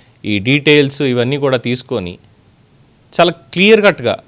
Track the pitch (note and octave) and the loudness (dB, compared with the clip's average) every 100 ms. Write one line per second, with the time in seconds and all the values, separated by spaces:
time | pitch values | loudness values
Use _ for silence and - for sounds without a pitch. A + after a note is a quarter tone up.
0 | _ _ G2+ G#2 G2+ C#3+ C#3+ D3 C#3 C#3 | _ _ -6 -4 0 0 2 2 2 -2
1 | C#3 B2 A#2+ C#3+ C#3 B2+ A#2+ B2 - A#2 | -2 -2 -2 -2 -2 -2 -4 -8 -6 -8
2 | F2 F2+ _ _ _ _ _ _ _ _ | -8 -14 _ _ _ _ _ _ _ _
3 | _ - F3 E3+ _ E3+ G3+ A3 G3+ - | _ -2 0 -2 _ 0 4 4 4 0
4 | A#2 - | -2 -4